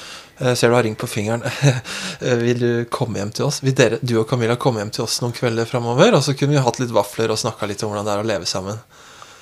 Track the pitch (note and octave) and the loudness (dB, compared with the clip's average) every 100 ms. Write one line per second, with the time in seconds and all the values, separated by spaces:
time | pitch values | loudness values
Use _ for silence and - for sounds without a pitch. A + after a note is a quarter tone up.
0 | - - - - C3 B2 A#2+ A#2+ A2 G#2+ | -16 -18 -20 -4 -2 4 4 4 2 -2
1 | A#2 - G#2 A#2 - - C#3 B2+ - - | -6 -4 -2 -2 -4 2 2 2 -4 -10
2 | F#3+ E3+ C3+ A#2+ A#2 A#2+ A#2+ A#2+ A#2 - | -10 -6 0 2 2 2 2 0 -2 -4
3 | A#2 G2 G2+ - B2+ C#3+ C3+ C3 A#2 A2+ | -4 -2 -6 -2 -2 0 0 4 4 4
4 | A#2+ A2+ A2 B2+ A2+ A#2+ C#3 A2 G#2 - | 0 0 2 0 0 2 0 0 -4 -6
5 | A2+ - A#2+ A#2+ B2 A2+ A#2 B2 A#2+ B2 | -4 -4 -4 -2 -2 -2 -2 -2 -2 4
6 | G3+ F#3+ C3+ C#3 C#3 D3 B2 - B2 A2+ | 6 6 2 0 2 2 2 0 0 0
7 | G2+ - A2+ A2 A#2 - G#2 G2+ G#2+ G#2 | 0 -2 -2 0 -2 -4 -6 -4 -4 -4
8 | G#2 G2+ A2 G2 - G2+ F#2+ A2 - - | -2 -2 0 -2 -2 -6 -6 -8 -12 -20
9 | - - - - | -20 -20 -20 -20